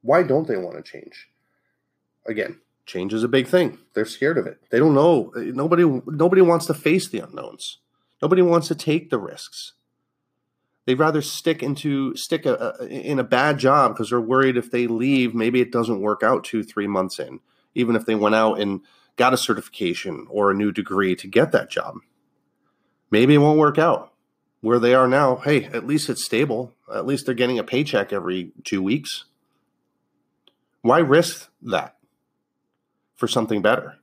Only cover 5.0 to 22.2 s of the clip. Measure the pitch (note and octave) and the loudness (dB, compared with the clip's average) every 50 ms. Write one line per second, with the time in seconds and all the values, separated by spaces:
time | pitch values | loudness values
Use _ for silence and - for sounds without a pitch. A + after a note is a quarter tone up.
5 | D3 E3+ E3+ C3+ G2+ - - A#2 A2 E2+ B2+ C3+ C#3 E3 F3 E3+ F3 D#3+ C3+ B2+ | 6 6 4 2 0 -4 -8 -10 -8 -8 -6 -4 -2 0 2 4 4 2 2 -2
6 | - - D#3 D3 D#3+ F3 F#3 F#3+ F#3 E3+ E3+ D#3+ D#3+ - D#3 - - D3+ D#3 F#3 | -6 -8 -2 0 2 4 6 6 6 6 4 2 0 -4 -6 -2 0 0 0 0
7 | - - - G#2+ - - - - - - - - - - - _ _ _ _ _ | -2 -4 -8 -10 -10 -10 -14 -14 -14 -14 -14 -14 -16 -16 -16 _ _ _ _ _
8 | _ _ _ _ - D#3 F3+ F3+ F3+ F3 E3+ E3+ D3+ - E3 D3+ - - D3+ E3 | _ _ _ _ 0 2 4 4 4 4 4 2 2 0 -6 -6 -2 -2 -2 -2
9 | D#3+ - - A#2 G2 - - - - - - - - - _ _ _ _ _ _ | -2 -4 -4 -4 -4 -6 -14 -16 -20 -18 -16 -18 -18 -18 _ _ _ _ _ _
10 | _ _ _ _ _ _ _ _ _ _ _ _ _ _ _ _ _ - B2+ B2+ | _ _ _ _ _ _ _ _ _ _ _ _ _ _ _ _ _ -2 0 2
11 | - - D3+ D3+ D3 - - - - E3 D#3+ D#3+ - C3+ C#3+ C#3+ - D3+ C#3 C#3 | 2 0 2 -2 -4 -4 -10 -4 -2 -2 -2 -2 -4 -6 -6 -6 -4 -4 -4 -2
12 | C3+ C3 - - - - E3 D#3+ - D3 A#2+ - - A#2 - - B2+ - - C3+ | -4 -4 -6 -8 -6 -6 -6 -2 0 -2 -2 -2 -4 -8 -8 -10 -14 -12 -12 -12
13 | - A#2+ D3 C3+ A#2+ G#2+ - B2 C3+ D3+ D3 B2 A#2+ C3 C#3 D3 C3+ A#2+ G#2+ - | -6 -4 -4 -4 0 2 2 2 4 2 0 2 4 4 6 6 4 2 2 -2
14 | A2+ G#2 A#2+ B2 A2+ A2 B2+ C3 C3+ C3 B2+ B2 A#2+ A#2+ - A#2+ A#2+ A#2 A#2 A2+ | -4 -2 -2 -2 0 2 2 2 4 2 2 0 -4 -2 -2 -2 -2 0 -2 -2
15 | A#2+ C3+ C#3 C3 B2+ A#2+ A2 A#2 A2 A#2 A#2+ B2+ B2 A#2+ - A#2+ A#2 A2+ A#2 G2 | 0 0 2 2 2 0 0 0 0 2 2 2 0 0 0 -2 -2 0 -2 -2
16 | G2 G#2+ G#2 - - A2 B2+ - - - - A2+ G2+ - - G#2+ G2+ G#2 G2+ F#2+ | -2 -2 -2 0 2 2 2 0 -2 -6 -6 -6 -6 -6 -6 -6 -4 -2 0 -2
17 | F#2 F#2 - - D2 - - - _ _ _ _ _ _ _ - B2 A2+ A#2 A2+ | -2 -2 -4 -10 -10 -12 -12 -20 _ _ _ _ _ _ _ -4 -2 0 0 -2
18 | A2+ - A2 G#2+ G#2 G#2 G#2+ A2 A2 A2 - - G#2 G2+ G2 F#2+ _ _ _ _ | 0 -2 -2 0 2 2 2 4 2 2 0 0 -2 -4 -4 -6 _ _ _ _
19 | _ _ _ - A#2+ B2 C3 B2 - - A2+ G2+ - - _ - A2+ A#2+ A#2+ - | _ _ _ 2 2 2 2 0 0 -2 -4 -4 -4 -14 _ -6 -4 -4 -4 -4
20 | - G2 E2 - - - - G#2 G2+ G2+ G2 G2 G#2 G#2 F2+ G#2+ G2 - G2 F#2+ | -8 -10 -10 -10 -12 -8 -4 0 0 0 0 0 -2 -2 -2 -4 -6 -4 -2 -2
21 | G2 F#2 F2+ - - G2 G2 B2 C#3+ D#3 - A#2+ - - - - - - - - | 0 0 -2 -4 -6 -2 2 2 2 2 0 -2 -2 -2 -8 -8 -8 -8 -12 -18
22 | _ _ _ _ | _ _ _ _